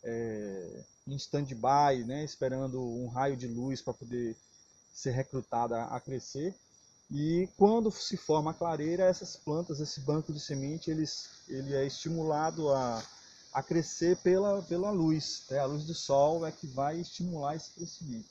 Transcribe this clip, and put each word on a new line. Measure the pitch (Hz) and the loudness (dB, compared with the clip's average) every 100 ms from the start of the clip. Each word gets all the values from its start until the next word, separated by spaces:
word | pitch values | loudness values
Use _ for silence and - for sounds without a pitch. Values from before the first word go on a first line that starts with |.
é, | 104 117 117 110 104 95 85 - - _ - | -6 -6 -4 -6 -6 -8 -10 -14 -18 _ -10
em | 139 | -10
stand-by, | - 143 139 123 127 139 147 131 | -4 -4 -4 -2 2 6 6 4
né, | 117 139 | 0 -6
esperando | 151 - 135 131 135 127 | -6 -4 -2 -2 -4 -4
um | 123 117 123 | -4 -6 -6
raio | 120 139 135 | 0 0 0
de | 123 | -4
luz | 117 131 131 | -4 -4 -4
pra | - | -6
poder | 120 120 123 117 110 _ _ _ _ _ | -8 -6 -4 -4 -6 _ _ _ _ _
ser | - 135 | -6 -2
recrutada | 123 135 135 113 120 120 117 | -2 -2 -4 -2 0 0 0
a | 120 120 | -4 -8
crescer. | - 131 - 135 165 196 _ _ _ _ _ | -6 -10 -8 -6 -6 -6 _ _ _ _ _
E | 143 151 170 185 - | -2 2 2 0 8
quando | 202 226 220 | 8 8 2
se | - - 190 | 0 -6 -6
forma | - 156 151 | 4 4 4
a | |
clareira, | 160 170 156 151 175 | -2 -2 0 0 4
essas | 185 180 170 - | 4 4 -2 -10
plantas, | - 151 175 147 | -4 -2 -2 -4
esse | 151 - | -4 -4
banco | 135 151 151 | 0 0 0
de | 147 | -6
semente, | - 139 139 160 - | -6 -6 -4 -4 -2
eles, | 160 151 - - - - | -2 -2 -4 -12 -18 -10
ele | 131 139 | -8 -2
é | 139 139 | 0 0
estimulado | - 165 165 156 151 160 160 151 | -2 -4 -2 0 2 0 0 2
a, | 135 127 113 - - - - - | 4 2 -2 -6 -16 -20 -20 -6
a | 131 | -6
crescer | - 165 156 - 170 180 | 0 0 0 0 2 4
pela, | 180 185 202 202 | 4 4 4 0
pela | 180 170 196 | 0 -2 0
luz, | 202 160 156 - - - | 2 4 2 0 -8 -4
né? | 135 | 0
A | |
luz | 135 147 | 0 -2
do | 151 | -6
sol | 165 - 139 147 165 160 | -8 2 6 6 4 -2
é | |
que | 151 151 | -8 -8
vai | 127 143 165 | -2 -2 -2
estimular | 170 - 180 165 143 156 | -6 -6 -4 -2 -4 -4
esse | - | -10
crescimento. | - 170 - 156 113 104 | -12 -12 -10 -10 -10 -12